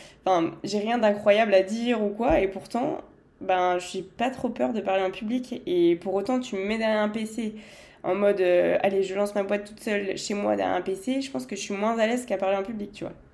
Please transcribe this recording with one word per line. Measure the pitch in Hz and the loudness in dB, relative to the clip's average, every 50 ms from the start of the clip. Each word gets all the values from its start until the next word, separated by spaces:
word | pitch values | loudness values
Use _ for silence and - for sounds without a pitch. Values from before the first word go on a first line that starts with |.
| - - - - - | -20 -20 -16 -6 0
enfin, | 185 185 170 165 165 - - - | 2 2 4 2 0 -4 -6 -8
j'ai | 202 202 208 | -2 -2 -2
rien | 202 220 233 240 | 0 0 0 2
d'incroyable | 214 208 208 208 - 208 202 214 226 208 196 | 4 2 2 4 4 4 6 6 6 6 6
à | 190 190 | 4 4
dire | 190 214 233 233 240 240 220 214 | 4 -2 -2 0 0 0 0 0
ou | 202 | -2
quoi, | 202 - 226 - 160 139 | -2 0 0 2 4 4
et | - - | 2 0
pourtant, | - 190 - - - 233 262 294 - - - - - _ _ _ _ - | -2 -6 -12 -6 -4 -2 -2 -2 -4 -6 -10 -16 -20 _ _ _ _ -10
ben, | 185 190 185 185 180 180 180 180 | -2 0 2 2 2 2 0 0
j'ai | 180 - - 190 180 | -4 -6 -8 -10 -10
pas | - - - 233 254 | -10 -6 -2 -2 -2
trop | 254 - - 233 | -2 -4 -6 -6
peur | 214 - 247 254 | -2 -2 -2 -2
de | 233 214 | -2 -2
parler | 190 196 190 190 190 | -2 0 0 0 0
en | 190 | 0
public, | 190 - 226 214 240 254 247 - - - - | -4 -4 -6 -4 -4 -4 -4 -6 -10 -8 -4
et | 185 180 175 170 170 170 | -2 2 4 4 4 4
pour | 170 - 196 180 | 2 0 -2 -2
autant, | 202 196 - 254 254 | -2 0 0 0 0
tu | 247 - - 190 | 0 -2 -6 -4
me | 190 202 | -2 -2
mets | 220 226 | -2 0
derrière | 226 220 220 214 | 0 0 2 2
un | 208 208 | 0 0
P | 208 226 220 | -2 -4 -6
C | 214 - - 226 214 214 - - - - - - - - - - | -6 -6 -6 -6 -6 -6 -10 -16 -20 -20 -20 -20 -20 -20 -10 -4
en | - 185 | -2 0
mode, | 196 202 202 202 180 | 2 4 4 4 4
euh, | 185 180 175 175 175 170 175 - - | 4 4 6 6 4 4 4 2 2
allez, | 196 196 190 | 2 2 2
je | 190 185 185 | 0 0 0
lance | 202 202 202 208 | -2 -2 -2 0
ma | 208 196 | -2 -2
boîte | 196 208 202 202 | 0 -2 -2 -4
toute | - - - | -6 -14 -10
seule | - 226 208 202 202 196 - - | -4 -2 -2 -2 -2 -2 -6 -6
chez | - - 208 | -4 -4 -4
moi | 202 208 214 - 202 | -2 0 0 0 2
derrière | 190 185 185 | 2 0 0
un | 180 | 0
P | 180 190 190 | -2 -4 -6
C, | 185 - 254 262 269 | -4 -4 -4 -2 -2
je | 269 - | -4 -4
pense | - 254 254 | -6 -8 -8
que | - 208 | -8 -8
je | 196 | -8
suis | - - 208 | -6 -6 -4
moins | 196 208 220 233 226 | -2 0 0 2 2
à | 214 | 2
l'aise | 220 240 247 247 | 0 0 -2 -2
qu'à | - 202 | -4 -4
parler | 185 196 190 196 196 | -2 0 0 0 0
en | 196 | -2
public, | 233 226 208 208 202 | -6 -8 -10 -10 -10
tu | - - - | -10 -12 -12
vois. | - - - - - | -12 -12 -16 -20 -20